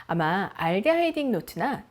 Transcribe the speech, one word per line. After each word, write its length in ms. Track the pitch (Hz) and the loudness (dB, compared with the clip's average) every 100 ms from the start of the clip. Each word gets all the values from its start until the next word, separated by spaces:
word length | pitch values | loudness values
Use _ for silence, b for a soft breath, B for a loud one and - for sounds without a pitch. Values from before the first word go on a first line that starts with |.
| - | -4
아마 420 | 170 156 180 196 - | 0 2 0 -2 -2
알데하이딩 760 | 165 180 269 330 339 320 277 | 0 2 2 4 2 0 0
노트나 520 | 196 151 - 233 240 208 | -2 -4 -4 -2 -4 -8